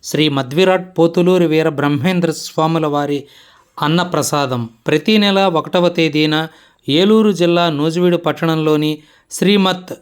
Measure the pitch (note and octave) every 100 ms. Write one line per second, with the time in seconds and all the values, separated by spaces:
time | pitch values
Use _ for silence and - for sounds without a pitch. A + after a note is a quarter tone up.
0 | - D3 D#3 C#3 B2 C#3+ F#3 F#3 F3+ -
1 | E3 E3+ F3 F#3 E3+ D#3 D#3+ C#3+ C#3+ C#3+
2 | D#3 F3+ E3+ D#3 - - D#3+ E3 D#3 D3
3 | C#3+ C#3+ C#3+ - - _ _ - D3 E3+
4 | F3+ D#3+ C3 D3 C#3 B2 A2+ _ - D3+
5 | D3+ G#3+ G3+ G3 G3 D#3+ D3 F3+ F3 F3
6 | D#3+ D3+ D#3 D3+ D#3+ - _ _ - C#3+
7 | G3 A3 G#3+ F3+ F3 E3+ F3 C#3+ D#3 E3
8 | F3+ E3+ D#3 D3 E3 D#3+ D#3 D3+ D3+ D3+
9 | - _ _ - F#3 G3+ F#3 F3+ - -